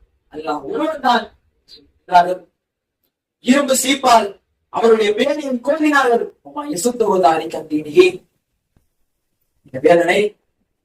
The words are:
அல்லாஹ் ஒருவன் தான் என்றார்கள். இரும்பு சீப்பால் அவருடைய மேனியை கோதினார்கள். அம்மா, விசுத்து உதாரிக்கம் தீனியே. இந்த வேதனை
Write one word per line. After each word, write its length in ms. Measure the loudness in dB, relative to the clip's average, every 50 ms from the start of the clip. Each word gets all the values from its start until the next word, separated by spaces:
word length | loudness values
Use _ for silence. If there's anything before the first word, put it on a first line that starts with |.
| _ _ _ _ _ _ -16
அல்லாஹ் 320 | -14 -10 -8 -8 -8 -8
ஒருவன் 400 | -8 -6 -6 -4 -4 -6 -4 0
தான் 180 | 0 0 0 -2 -8 _ _ _ _ _ _ _ _ -20 -20 _ _ _
என்றார்கள். 480 | _ _ 2 2 2 4 2 -2 -8 -10 _ _ _ _ _ _ _ _ _ _ _ _ _ _ _ _ _ _ _ 0
இரும்பு 300 | 0 2 2 2 0 -2
சீப்பால் 540 | -2 -2 -2 -2 0 2 4 4 4 4 0 -10 _ _ _ _ _ _ _ -6
அவருடைய 380 | 0 2 2 4 2 2 0 0
மேனியை 420 | -2 -2 -2 -2 -4 -6 -8 -8 -6 -4
கோதினார்கள். 640 | -4 -4 -2 -2 0 0 0 2 2 0 -2 -2 -6 -14 _ -20
அம்மா, 200 | -18 -14 -14 -10
விசுத்து 380 | -10 -8 -4 -4 -4 -2 -2 -2 -2
உதாரிக்கம் 600 | 0 2 2 2 2 0 -4 -8 -10 -12 -10 -6
தீனியே. 380 | -6 -8 -6 0 4 4 4 4 4 -4 _ _ _ _ _ _ _ _ _ _ _ _ _ _ _ _ _ _ _ _ _ _ _ _ _ _ _ _ _
இந்த 140 | _ -8 0
வேதனை 400 | 2 4 4 4 4 2 0 0 0 -2 -6 _ _ _ _ _ _ _ _ _ _